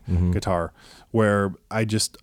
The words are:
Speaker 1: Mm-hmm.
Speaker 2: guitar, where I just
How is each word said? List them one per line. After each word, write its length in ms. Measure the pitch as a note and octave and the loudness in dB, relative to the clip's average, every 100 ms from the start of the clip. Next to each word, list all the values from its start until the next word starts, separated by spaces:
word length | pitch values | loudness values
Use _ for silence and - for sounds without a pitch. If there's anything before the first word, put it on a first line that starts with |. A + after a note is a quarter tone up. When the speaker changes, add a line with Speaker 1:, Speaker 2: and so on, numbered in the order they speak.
| - | -4
Speaker 1:
Mm-hmm. 220 | F2 F2+ | 0 0
Speaker 2:
guitar, 440 | F#2+ - F2 E2 _ - - - | 0 0 -2 -2 _ -20 -20 -4
where 440 | A2 G#2+ G2+ G2 - - | 2 2 2 0 -6 -8
I 140 | A2 | -4
just 320 | A2 G#2+ - - | -2 -2 -4 -8